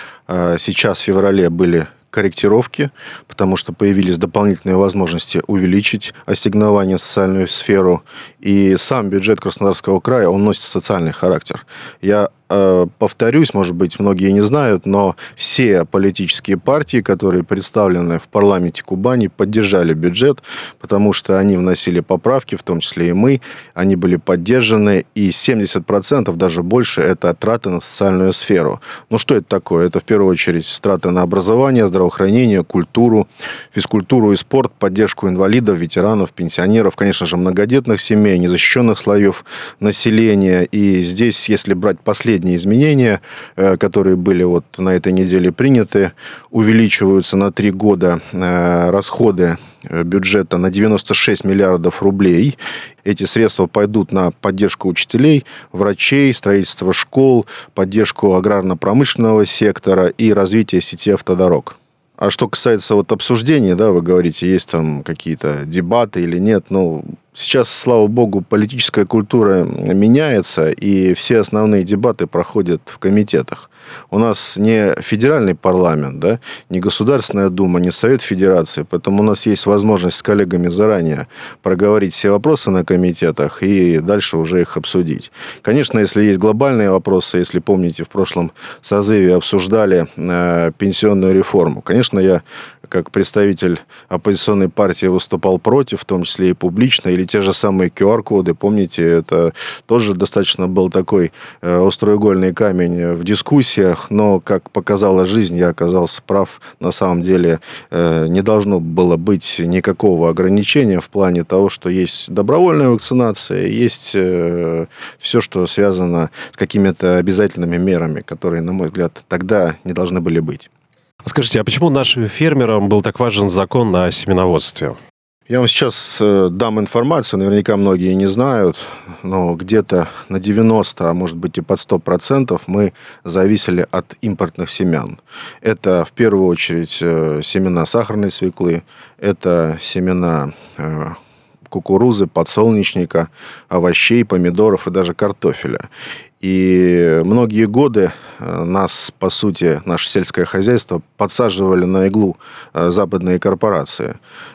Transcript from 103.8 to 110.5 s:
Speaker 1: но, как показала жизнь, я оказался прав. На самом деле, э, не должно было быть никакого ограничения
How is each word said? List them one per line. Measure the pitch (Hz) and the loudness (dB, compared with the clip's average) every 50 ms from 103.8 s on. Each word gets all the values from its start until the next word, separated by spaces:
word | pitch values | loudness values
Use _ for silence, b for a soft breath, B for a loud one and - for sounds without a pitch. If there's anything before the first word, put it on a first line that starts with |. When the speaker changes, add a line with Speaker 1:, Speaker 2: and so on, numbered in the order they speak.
| 98 92 85 - - - | 2 2 0 -2 -4 -4
Speaker 1:
но, | 104 104 107 104 98 90 | 0 2 2 2 2 0
как | - - 101 87 - - | 0 -2 -4 -4 -4 -6
показала | - 104 87 - 104 98 104 98 95 92 92 | -6 -6 -2 -2 0 2 2 2 4 2 2
жизнь, | 92 101 113 104 87 85 | 2 2 0 0 0 0
я | 87 87 87 | 0 0 0
оказался | 80 - 85 87 90 92 87 80 - - - | 0 0 -2 0 0 0 0 -2 -4 -8 -6
прав. | - 98 98 95 - - - B B B B | -2 -2 -2 -2 -2 -6 -18 B B B B
На | - 90 | -6 -4
самом | - - 104 92 87 87 85 | -2 -2 0 0 0 0 0
деле, | 92 92 87 87 85 82 80 B B B B B B | 2 2 2 2 2 0 -2 B B B B B B
э, | - 85 85 82 82 82 80 80 | -4 -2 0 0 0 0 0 0
не | 85 98 95 | 0 0 0
должно | 110 107 107 101 101 98 90 | 2 2 2 2 0 0 -2
было | 82 82 80 90 90 90 85 | -2 -2 0 0 2 2 2
быть | 82 85 104 101 85 - - - - | 0 0 0 -2 -2 -2 -6 -6 -4
никакого | 85 85 90 95 - - 92 - - 104 90 80 82 85 | -2 -2 -2 0 0 -2 -2 0 2 2 2 2 2 0
ограничения | 82 90 92 92 | 0 0 0 2